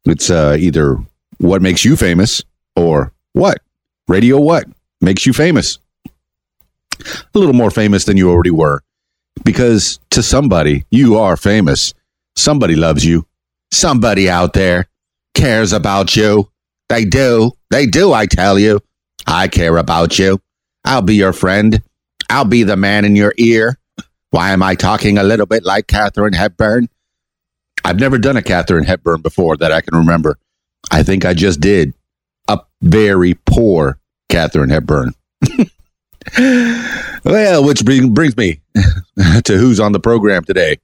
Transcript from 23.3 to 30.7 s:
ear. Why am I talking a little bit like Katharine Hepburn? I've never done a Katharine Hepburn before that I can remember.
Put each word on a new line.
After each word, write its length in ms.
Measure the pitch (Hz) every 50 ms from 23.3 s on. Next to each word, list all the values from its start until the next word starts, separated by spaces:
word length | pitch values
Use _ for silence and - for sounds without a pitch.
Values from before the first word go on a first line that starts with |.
| - -
ear. 400 | 117 117 117 110 110 117 131 _ _ _ _ - - _ _ _ _ _
Why 220 | - 85 87 98
am 100 | 95 92
I 140 | 95 95 92
talking 420 | - - 92 107 104 - 107 101
a 60 | 104 98
little 240 | 98 113 107 104
bit 160 | 87 110 113 -
like 240 | 92 98 107 -
Katharine 460 | - - 104 107 101 - 107 104 107 92
Hepburn? 540 | 85 98 107 87 - 110 107 110 123 120 - _ _ _ _ _ _ _ _ _ _ _ _ _ _ _ _ _ - -
I've 140 | 87 90 98
never 180 | 131 135 135
done 200 | 120 104 135 135
a 40 | 117
Katharine 440 | - - 95 87 82 - 90 82 73
Hepburn 360 | - 90 - _ 85 82 78
before 360 | 78 80 - - 90 82 78
that 160 | 73 82 78 78
I 80 | 80
can 160 | - - 80
remember. 420 | 82 82 82 85 80 76 78 71 _ _ _ _ _ _ _